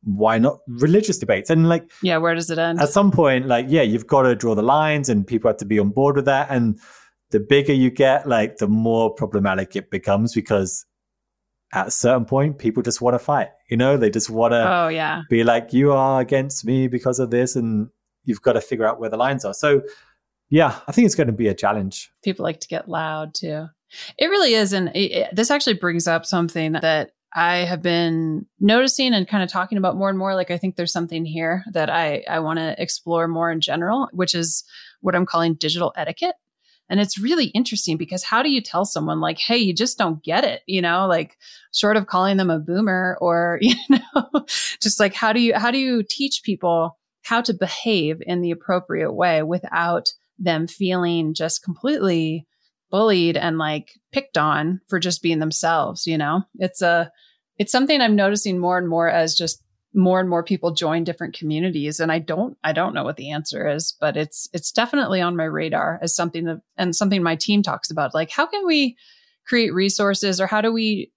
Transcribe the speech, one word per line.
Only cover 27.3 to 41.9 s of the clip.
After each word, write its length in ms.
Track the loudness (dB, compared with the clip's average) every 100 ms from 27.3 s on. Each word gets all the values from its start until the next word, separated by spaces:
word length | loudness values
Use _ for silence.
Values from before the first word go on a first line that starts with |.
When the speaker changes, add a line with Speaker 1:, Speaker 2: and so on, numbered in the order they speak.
Speaker 2:
I 240 | -2 0 0 -2
have 160 | -2
been 640 | 0 0 0 0 -2 -4 -8 _
noticing 520 | 4 4 4 2 2
and 140 | 0 0
kinda 200 | -2 -2
talking 300 | -2 -4 0
about 200 | 0 0
more 120 | -2
and 80 | 0
more. 180 | -2 -2
Like, 140 | -2
I 60 | -4
think 200 | -4 -4
there's 160 | -4
something 320 | -4 -4 -6 -6
here 400 | -4 -2 -2 -4
that 160 | -4 -2
I, 340 | 0 0 -4 -4
I 100 | -4
wanna 360 | -2 -4 -4 -6
explore 500 | -6 -8 -2 -2 0
more 240 | -2 -2
in 80 | -2
general, 480 | -4 -2 -2 -2 -4
which 200 | -4 -2
is 300 | -2 0 -2 -4 -20 -20 _
what 140 | -2 0
I'm 100 | 0
calling 300 | 0 0 0
digital 360 | -2 -2 -4 -4
etiquette. 380 | -8 -4 -4 -6 _ _ _ _ _
And 120 | 0
it's 180 | 0 -2
really 280 | -2 0 0
interesting 500 | 0 -2 -4 -4 -4
because 260 | -4 -6
how 180 | -2 0
do 80 | 2
you 120 | 0
tell 240 | -2 -2 -2
someone, 340 | -2 -4 -2
like, 200 | -2 -4
"Hey, 180 | -2 0
you 160 | 0
just 240 | 0 -2 0
don't 260 | -2 -4
get 220 | -2 0 0
it," 160 | -4 -4
you 140 | -2
know, 240 | 0 0 2
like, 320 | 0 -2 _ -20 -20 _
sort 260 | -2 2